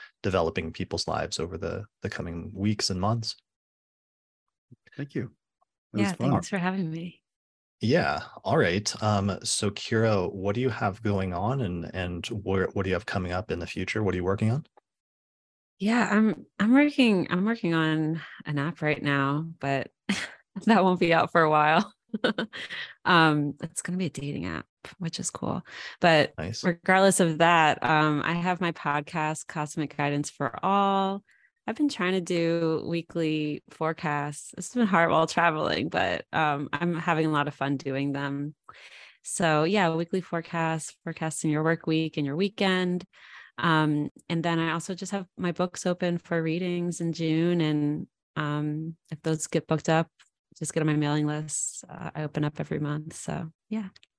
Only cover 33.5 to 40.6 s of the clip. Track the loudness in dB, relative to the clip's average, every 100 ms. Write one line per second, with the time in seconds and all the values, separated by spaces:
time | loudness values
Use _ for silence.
33.5 | -6 _ -4 -4 -2 -2 -2 -4 -8 -14
34.5 | -14 -6 0 4 6 6 6 4 4 4
35.5 | 4 0 0 0 0 0 -2 -4 0 0
36.5 | 0 -4 -2 0 0 0 2 2 2 0
37.5 | -2 -2 -2 -2 -2 -2 -2 -4 -4 -6
38.5 | -10 _ -20 -20 -20 -20 _ -10 0 2
39.5 | 4 4 4 2 2 -2 -4 -4 -6 -4
40.5 | -2